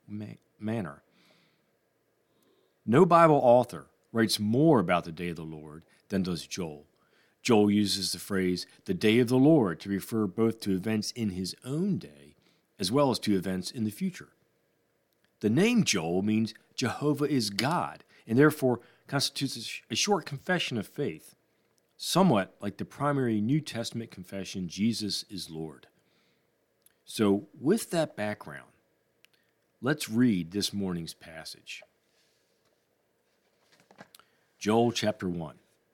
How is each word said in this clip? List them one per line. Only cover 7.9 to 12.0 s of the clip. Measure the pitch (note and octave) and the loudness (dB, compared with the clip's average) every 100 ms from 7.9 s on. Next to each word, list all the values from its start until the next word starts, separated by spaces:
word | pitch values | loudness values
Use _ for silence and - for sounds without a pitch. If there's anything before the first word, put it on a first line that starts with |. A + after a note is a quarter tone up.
| F#2+ F2 | -2 -4
the | F2+ | -8
phrase, | - G2 F#2 F2 - _ | -6 -2 0 -2 -6 _
"the | - | -8
day | F2 A2 A2+ | 0 2 4
of | A#2+ | 4
the | B2+ | 4
Lord," | C#3 D#3+ G2+ E2 | 6 6 4 -2
to | G2+ | -4
refer | G2 - A2+ G#2 | -6 -4 -2 -2
both | A2+ A2+ A2 | 0 0 0
to | G#2 F#2+ | -2 -2
events | G#2+ A2 G2+ | 0 -2 -4
in | - A2 | -6 -6
his | F2+ F#2 - | -4 -8 -10
own | B2+ D3 G3+ | -8 -4 -2
day | D3 | -4